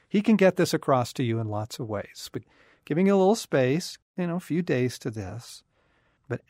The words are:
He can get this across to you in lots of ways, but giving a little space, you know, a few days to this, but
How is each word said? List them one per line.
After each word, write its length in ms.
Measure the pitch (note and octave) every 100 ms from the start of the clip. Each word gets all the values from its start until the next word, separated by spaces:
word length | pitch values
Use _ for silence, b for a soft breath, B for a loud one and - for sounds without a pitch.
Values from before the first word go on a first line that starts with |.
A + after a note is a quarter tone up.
| b
He 140 | G#3
can 140 | G#3 G#3+
get 200 | F#3+ F3
this 160 | E3+
across 400 | D#3 - C3 A#2+
to 100 | -
you 160 | B2 A2+
in 80 | A2
lots 320 | G#2 G#2+ -
of 80 | A2+
ways, 420 | G2+ - - -
but 120 | B2+ - b b b -
giving 240 | D3 G3
a 80 | G3
little 160 | F#3+
space, 640 | A3+ - D3 B2+ D3+ - - _ -
you 120 | F3
know, 80 | E3+
a 40 |
few 220 | - E3
days 380 | F3 C3+ B2 -
to 100 | C#3
this, 540 | A2 F#2+ A2 - - _ _ _ _ _ _ _
but 160 | A#2+